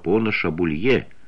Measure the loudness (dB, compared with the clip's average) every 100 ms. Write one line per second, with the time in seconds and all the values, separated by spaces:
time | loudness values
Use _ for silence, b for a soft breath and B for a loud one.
0 | 2 2 2 0 -2 0 0 0 2 2
1 | 0 b